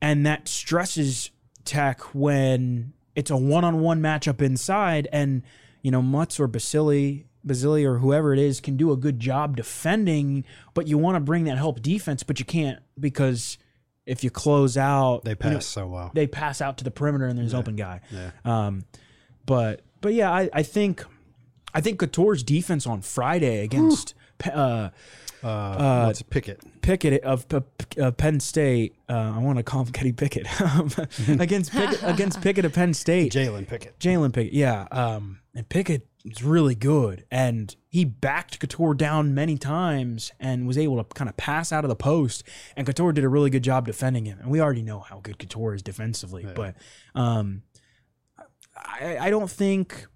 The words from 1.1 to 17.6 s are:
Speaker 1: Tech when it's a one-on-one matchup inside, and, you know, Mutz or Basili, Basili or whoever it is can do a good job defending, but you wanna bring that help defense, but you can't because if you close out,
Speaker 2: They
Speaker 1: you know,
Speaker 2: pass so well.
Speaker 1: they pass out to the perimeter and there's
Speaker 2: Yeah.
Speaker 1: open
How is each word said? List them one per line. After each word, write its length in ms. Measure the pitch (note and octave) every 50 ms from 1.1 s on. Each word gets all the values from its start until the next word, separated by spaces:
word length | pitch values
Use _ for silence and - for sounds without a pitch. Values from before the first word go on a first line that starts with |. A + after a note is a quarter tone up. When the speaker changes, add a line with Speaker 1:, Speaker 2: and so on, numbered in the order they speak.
| B2+ A#2 - - _ _ _ _ _ _ -
Speaker 1:
Tech 360 | - - D3 C#3+ C#3 B2+ - - - -
when 760 | C#3 C#3+ D3 C#3+ C#3 C3+ C3 C3 B2 B2+ B2 B2 A#2+ A#2 C3+ - _ _ _ -
it's 160 | D3 - -
a 60 | D3
one-on-one 640 | C3 C3 C#3 D3 E3+ F3 E3+ E3 D#3+ D#3+ E3 E3 D#3+
matchup 400 | D#3 D#3 D#3 D3 - D#3 C3+ A#2 C#3+
inside, 680 | C3+ C3 B2 - - F#3+ G#3 G#3 F3+ E3 D3+ C#3+ - -
and, 300 | D3 C#3+ C#3 C3+ B2+ B2 - - - _ _ _ _ -
you 80 | C3+
know, 100 | C3 B2+ B2+
Mutz 360 | C3 C#3 D3 E3 - - -
or 80 | D3
Basili, 800 | B2 A2 A#2 - - - D3+ D#3 D3+ D3 C#3+ C#3+ C#3 C#3 C#3+ - _ _ _ -
Basili 420 | C#3+ C3 B2 C3 D3 D#3 D3+ D3
or 140 | C3+ B2+ A#2+
whoever 340 | B2+ C3+ C#3 D#3 D#3 D3 C3+
it 60 | C3+
is 220 | D3 C#3+ C3+ -
can 160 | - C#3+ C3+
do 160 | C3 D#3 E3 C#3+
a 40 |
good 220 | B2+ B2 D3+ C3+ A#2
job 380 | A2+ C3 B2+ C#3 D3+ D3+ C3+
defending, 880 | A#2 A2 - - - - D#3+ F#3+ A3 G#3+ F3+ D#3 D3+ C#3+ C#3 C#3 C#3 B2+ - - - - _ -
but 140 | E3+ F3
you 120 | D#3 D3+ D3
wanna 220 | D#3+ F3+ F#3+ E3+
bring 240 | C#3+ C3+ E3 F3 E3
that 120 | D#3 - C3+
help 240 | D3 D#3+ C3 A#2+ A2+
defense, 400 | C#3 F#3 G#3+ - F3 C#3+ B2+ -
but 160 | - E3+ -
you 60 | B2+
can't 360 | - - E3+ D#3 C3+ B2 - _ _ _ -
because 600 | C#3 C#3+ C3+ - C#3 C3 B2+ A#2 - - - - _ _ _ _ _ _ _ _ _
if 160 | - B2+ - -
you 80 | B2
close 460 | - - - D3+ D3 C#3+ C#3 C3 A#2+
out, 480 | C3+ C3+ C#3 C#3+ C3+ C3+ B2+ B2 - -
Speaker 2:
They 80 | A2+ G#2+
Speaker 1:
you 40 | -
know, 100 | - D3 D3
Speaker 2:
pass 100 | C#3+ -
so 200 | - - G#2 F#2+
well. 240 | F#2 F2+ F2 F2 F#2 -
Speaker 1:
they 120 | D#3 D3
pass 340 | C#3 - C#3+ D#3 D3 C3 -
out 180 | D3 C#3 C3+ -
to 60 | B2
the 60 | B2+
perimeter 360 | - - C#3+ D3 C#3+ C#3 C3
and 120 | B2+ B2 A#2+
there's 140 | A#2+ A#2 A#2+
Speaker 2:
Yeah. 60 |
Speaker 1:
open 180 | B2